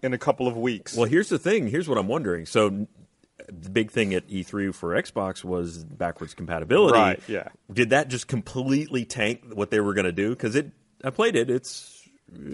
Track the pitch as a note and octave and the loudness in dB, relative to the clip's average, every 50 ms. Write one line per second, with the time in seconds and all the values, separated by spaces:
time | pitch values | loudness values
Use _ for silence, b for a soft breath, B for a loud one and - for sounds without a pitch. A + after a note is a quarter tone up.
0 | - B2+ B2 A#2+ - D3+ C3+ - B2+ B2 A#2 A2+ A#2 B2+ A#2 F#2+ - - - A#2 | -4 -2 -2 -2 0 0 0 2 2 -2 0 0 -2 -2 -2 -2 -6 -6 0 2
1 | A#2 A2+ C#3 F3 - - F#3 C#3 - E3+ G#3+ A3+ D3 G#2+ A#2+ D#3+ F#3 D#3 B2+ A2 | 2 4 4 2 2 2 -2 -2 0 2 2 2 0 0 -2 -2 -2 0 0 0
2 | F#2+ G2 B2+ E3 C#3+ G2 F2 E2+ E2 - - A#2 G#2+ G#2 G2 G2+ G#2+ - _ - | 0 0 -2 -2 -2 -2 -2 -4 -4 0 2 4 4 4 2 -2 -6 -6 _ -20
3 | - _ _ _ _ _ _ - - - F#2+ E2 D#2+ F#2+ F#2+ A2+ A2 G#2 - A#2+ | -20 _ _ _ _ _ _ -20 -20 -18 -16 -16 -10 -2 0 0 0 0 0 0
4 | A2 G2 F#2+ F2+ - - G#2 F#2+ F2 - - G2+ G2 G2 F2 - - E2+ F2 A#2+ | 0 2 0 -2 -4 -4 -8 -8 -8 -6 -6 -4 -4 -4 -4 -6 -4 -2 -2 -2
5 | - - - A2 G2 F#2+ F#2 - - F2+ F2+ F2 F2 E2+ E2 E2 D#2+ D#2 D2 - | -2 -4 -6 -6 -4 -4 -6 -8 -6 -4 -4 -4 -4 -6 -8 -12 -16 -14 -8 -6
6 | F2+ E2+ E2 - E2+ D#2 - - F2 D#2+ E2+ D#2+ E2 E2 B2+ F#3 G#3 D#3 A#2+ A2+ | -4 -4 -4 -6 -12 -14 -12 -12 -8 -6 -6 -6 -2 2 4 6 6 8 8 8
7 | G#2+ F#2+ F2 - - - G#2+ F2+ - - - _ _ - G#2 A2 B2 A2 B2+ C#3+ | 8 6 4 0 -4 -6 -6 -6 -6 -8 -16 _ _ -6 0 2 2 4 4 2
8 | D3+ C3 B2+ A#2+ - - C3+ A#2 - - - B2+ B2+ C3+ C3+ C#3+ D#3 - C3+ B2+ | 2 0 -4 -8 -6 -4 -4 -4 -4 -6 -6 -4 -2 0 0 0 0 -2 -4 -4
9 | A2+ - - B2+ G#2+ G#2+ A#2+ - - B2 A2 G2+ G#2 G2+ A2+ G#2+ G#2 G2+ G2 G2+ | -4 -4 -2 0 0 0 0 -4 -8 -10 -4 -4 -2 0 2 2 2 2 2 2
10 | F#2+ F2+ E2+ F#2 G2+ G#2+ B2 - - A2+ A2 C#3+ D3+ - - _ _ _ _ _ | 2 0 2 0 0 0 0 -2 -2 0 0 0 -2 -2 -10 _ _ _ _ _
11 | - C3+ C3 - G#3+ A#3 G3 B2 A2+ C3 B2 C3 - - - - - - - - | -8 -6 -2 0 0 2 2 2 0 2 0 -2 -2 -6 -14 -14 -16 -18 -20 -20
12 | - _ _ _ _ _ - - C#3 C#3+ | -20 _ _ _ _ _ -20 -16 -12 -10